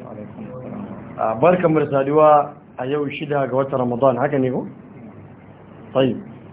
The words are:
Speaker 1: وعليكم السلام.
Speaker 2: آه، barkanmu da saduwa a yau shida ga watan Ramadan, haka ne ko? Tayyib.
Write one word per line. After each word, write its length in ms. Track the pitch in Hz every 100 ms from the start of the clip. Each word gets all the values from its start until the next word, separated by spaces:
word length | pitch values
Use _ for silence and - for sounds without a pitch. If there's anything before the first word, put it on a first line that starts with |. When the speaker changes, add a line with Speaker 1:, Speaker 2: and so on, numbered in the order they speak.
| 127
Speaker 1:
وعليكم 340 | 107 101 -
السلام. 460 | 107 - - 101 101 - - -
Speaker 2:
آه، 140 | 110
barkanmu 460 | 113 160 180 175 156
da 120 | 147
saduwa 600 | 139 135 151 156 147 143 - - -
a 80 | 131
yau 240 | 147 143
shida 380 | 147 147 143 135
ga 80 | 127
watan 240 | 135 135
Ramadan, 380 | 123 120 135 120
haka 200 | 143 143
ne 120 | 127
ko? 160 | 143 202 - - - 110 - - - - - - - -
Tayyib. 240 | 131 135 104 - - -